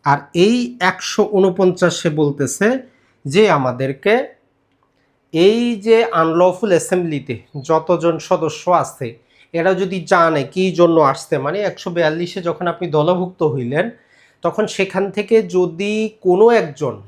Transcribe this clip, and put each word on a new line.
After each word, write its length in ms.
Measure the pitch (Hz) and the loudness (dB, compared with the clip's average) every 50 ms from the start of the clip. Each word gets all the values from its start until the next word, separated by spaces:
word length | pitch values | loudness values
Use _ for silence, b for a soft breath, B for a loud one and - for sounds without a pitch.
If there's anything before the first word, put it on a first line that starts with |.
| _ 147 | _ 0
আর 80 | 139 143 143 _ - 170 180 | -2 -2 -4 _ 0 2 4
এই 120 | 214 240 247 240 240 - - 180 185 | 4 4 0 -2 -6 -6 -2 -2 -2
একশো 320 | 185 - - - - - 202 208 208 | -2 -4 -10 -6 -2 -2 0 2 2
ঊনপঞ্চাশে 720 | 190 190 190 185 202 190 185 180 - 180 170 170 - - 170 151 151 | 2 2 2 2 2 0 0 2 2 0 0 0 -2 -4 -2 0 0
বলতেছে 460 | 151 143 143 147 139 131 - - 196 220 262 262 254 b b b b b b b _ | -2 -2 0 -2 -4 -4 -2 0 0 0 0 -2 -6 b b b b b b b _
যে 180 | 143 135 196 220 202 160 143 | -2 2 2 4 4 2 2
আমাদেরকে 560 | 131 127 123 123 135 131 139 139 - 202 220 254 285 - - _ _ _ _ _ _ _ _ _ _ _ _ _ _ _ _ _ _ _ - | 0 -2 -4 -4 -6 -6 -6 -4 0 0 0 0 -2 -6 -12 _ _ _ _ _ _ _ _ _ _ _ _ _ _ _ _ _ _ _ 0
এই 260 | 156 175 196 220 233 240 240 233 202 196 | 4 4 4 4 4 0 -2 -4 -4 2
যে 100 | 226 226 226 226 226 202 165 | 4 4 4 4 0 0 0
আনলফুল 500 | 160 160 160 170 180 185 175 180 233 208 180 | 0 2 4 4 4 2 2 0 0 2 2
অ্যাসেম্বলিতে 600 | 160 156 - 190 180 175 165 151 139 135 - 120 110 - _ - 143 127 - | 2 2 0 -2 -2 -2 -2 -4 -6 -6 -8 -10 -10 -10 _ -16 -14 -2 0
যতজন 460 | 160 160 - - 180 156 156 170 165 151 - - | 0 0 2 0 0 2 2 0 -2 -2 -2 -2
সদস্য 360 | 190 160 160 151 151 - - 180 180 160 | -2 -2 -2 -6 -6 -6 -2 0 0 0
আছে, 240 | 135 - - - 135 117 117 _ b b b b b b - | 0 -4 -10 -12 -12 -12 -12 _ b b b b b b -6
এরা 180 | 165 165 190 190 180 | -2 0 0 0 0
যদি 180 | 196 185 196 185 156 - | -4 -6 -6 -8 -2 0
জানে 300 | 190 175 165 165 156 147 135 131 - | 2 4 4 2 2 -2 -4 -4 -2
কী 100 | 185 185 190 165 160 | -2 -2 0 4 4
জন্য 180 | 175 170 165 160 151 135 | 4 4 6 4 4 4
আসছে, 220 | 135 - - - 165 143 131 | 2 -2 -4 -4 -4 -4 -2
মানে 140 | 147 170 202 208 180 | -4 -4 -4 -4 -4
একশো 200 | - - - 190 175 | -6 -6 -10 -6 -2
বিয়াল্লিশে 440 | 175 165 156 156 170 175 175 - 196 170 170 | 0 0 0 0 -2 -6 -6 -8 -6 -6 -6
যখন 180 | 165 - 180 175 | -6 -4 -4 -6
আপনি 140 | 170 - 185 160 147 | -4 -4 -6 -2 0
দলভুক্ত 440 | 151 151 175 180 175 185 180 185 _ 170 151 131 | 0 2 2 0 0 -2 -6 -4 _ -2 -2 -2
হইলেন, 320 | 135 120 120 135 156 196 233 233 b b b b b b b b b - | -2 -6 -2 -2 -2 -4 -4 -8 b b b b b b b b b -6
তখন 200 | 170 160 - 214 - - | -4 -2 -2 -4 -4 -2
সেখান 280 | - 196 190 - 190 196 196 - | -4 -4 -2 -2 -4 -4 -2 -4
থেকে 200 | 208 202 202 226 226 208 175 170 | -6 -2 2 2 2 2 2 0
যদি 360 | 185 180 175 160 165 202 208 214 214 220 214 214 _ - | 0 0 0 -2 -6 -4 -2 -2 -2 -4 -4 -8 _ 0
কোনো 200 | 185 180 190 220 233 233 220 | 2 2 4 4 4 4 2
একজন 340 | 175 156 139 - 151 127 110 101 101 | 0 -2 -6 -6 -6 -6 -6 -10 -16